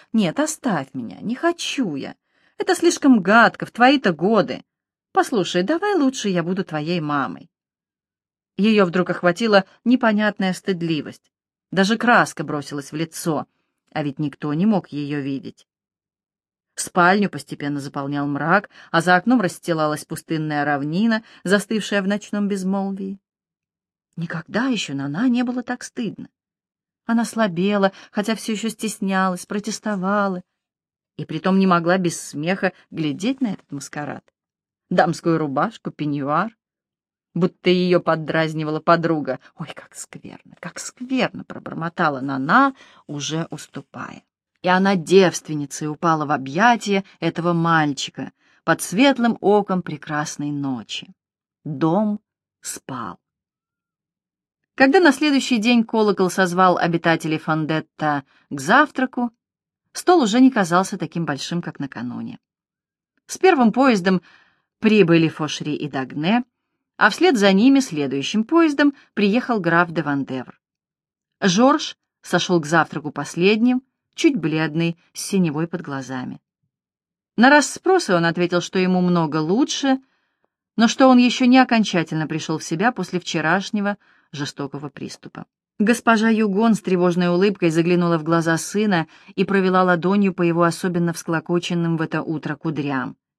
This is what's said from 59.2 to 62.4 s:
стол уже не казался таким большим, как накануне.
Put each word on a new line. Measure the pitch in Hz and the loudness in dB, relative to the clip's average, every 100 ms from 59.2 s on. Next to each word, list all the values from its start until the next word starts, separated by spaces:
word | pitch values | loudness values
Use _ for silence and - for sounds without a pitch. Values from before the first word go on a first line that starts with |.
| 240 _ _ _ _ _ _ | -6 _ _ _ _ _ _
стол | - - 359 | -6 4 4
уже | 233 233 | 4 6
не | 262 | 6
казался | 254 175 175 190 196 | 4 2 2 0 -4
таким | 165 175 160 | -6 -6 -4
большим, | 139 - 175 | -6 -6 -6
как | 170 - | -8 -10
накануне. | 139 - 120 117 113 - | -12 -10 -10 -10 -12 -14